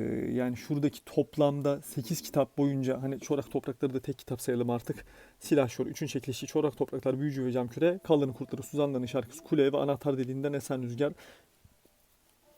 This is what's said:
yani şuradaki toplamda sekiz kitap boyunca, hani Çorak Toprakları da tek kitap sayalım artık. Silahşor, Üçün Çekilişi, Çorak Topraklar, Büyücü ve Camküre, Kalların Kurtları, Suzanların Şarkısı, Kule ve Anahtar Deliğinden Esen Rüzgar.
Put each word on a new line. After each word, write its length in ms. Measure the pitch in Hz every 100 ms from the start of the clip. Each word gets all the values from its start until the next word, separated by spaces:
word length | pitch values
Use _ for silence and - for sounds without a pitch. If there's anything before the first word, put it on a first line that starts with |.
| 113 123 127
yani 240 | 123 123 120
şuradaki 480 | - 147 143 -
toplamda 760 | - - 143 - 143 143 143 143
sekiz 400 | - - 123 170
kitap 360 | - 147 131 -
boyunca, 440 | 143 139 131 127
hani 180 | 135 131
Çorak 300 | - 147 -
Toprakları 440 | 143 - 127 143
da 60 | 131
tek 180 | 135 135
kitap 220 | - 120
sayalım 300 | - 123 120
artık. 340 | 120 - - - - - _
Silahşor, 460 | - 147 123 - 131
Üçün 200 | - 151
Çekilişi, 400 | 139 127 120 135
Çorak 300 | 156 147 -
Topraklar, 440 | 131 131 131 131
Büyücü 240 | 147 135
ve 80 | 127
Camküre, 480 | 127 120 127 160 185
Kalların 300 | - 156 139
Kurtları, 280 | 127 147 135
Suzanların 440 | - 143 143 135 123
Şarkısı, 380 | 131 117 -
Kule 280 | - 156 139
ve 40 | 143
Anahtar 420 | 139 139 147 135
Deliğinden 340 | 127 135 143
Esen 300 | 143 - 131
Rüzgar. 300 | 123 120 147 175 - - _ _ _ _ _ _ _ _ _ _ _